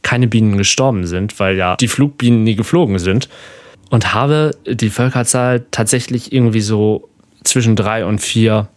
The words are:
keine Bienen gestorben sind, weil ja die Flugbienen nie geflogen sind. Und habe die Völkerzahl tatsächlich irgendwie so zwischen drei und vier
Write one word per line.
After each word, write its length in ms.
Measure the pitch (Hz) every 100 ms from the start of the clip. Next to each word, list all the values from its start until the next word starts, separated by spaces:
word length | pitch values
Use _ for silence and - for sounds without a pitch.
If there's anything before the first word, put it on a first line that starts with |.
keine 260 | - 123 120
Bienen 300 | 113 110 98
gestorben 480 | 98 - 131 110 87
sind, 340 | 90 104 -
weil 160 | 95 95
ja 200 | 90 92
die 120 | 120
Flugbienen 560 | - 143 143 123 117
nie 100 | 110
geflogen 440 | 104 - 170 143 95
sind. 320 | 90 104 - - - - - - -
Und 260 | 117 -
habe 360 | 107 139 151 156 - -
die 240 | 117 110
Völkerzahl 760 | - 127 127 120 127 123 123 123
tatsächlich 640 | - 120 123 - 123 -
irgendwie 280 | 131 117 110
so 480 | 104 107 107 107 - _ _ _
zwischen 320 | - 127 117 107
drei 280 | 101 113
und 140 | 92 104
vier 480 | - 117 113 107 104